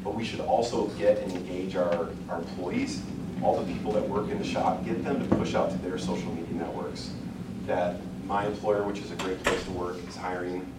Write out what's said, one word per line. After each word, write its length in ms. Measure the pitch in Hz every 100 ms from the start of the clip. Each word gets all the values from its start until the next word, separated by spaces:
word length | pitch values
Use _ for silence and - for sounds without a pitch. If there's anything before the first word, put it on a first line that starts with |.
but 100 | -
we 100 | 113
should 160 | 113 -
also 460 | - 127 117 120 104 -
get 180 | 104 104
and 140 | 95
engage 440 | 92 90 90 92 92
our, 340 | 90 87 82 80 87
our 80 | -
employees, 640 | - 92 90 104 - - - - - -
all 180 | - -
the 140 | -
people 180 | - -
that 160 | - -
work 220 | - -
in 80 | -
the 80 | -
shop, 400 | - - - -
get 180 | -
them 240 | - - -
to 80 | -
push 200 | - -
out 160 | -
to 60 | -
their 180 | - -
social 340 | - - -
media 220 | - -
networks 560 | - - - - - - - - - - - -
that 300 | - - 92 92 - 98
my 180 | 101 104
employer, 380 | 104 107 101
which 160 | 101 98
is 100 | -
a 60 | -
great 280 | 95 92
place 200 | - 92
to 80 | 92
work, 260 | 92 90 - 92
is 80 | -
hiring. 560 | 87 90 90 90 90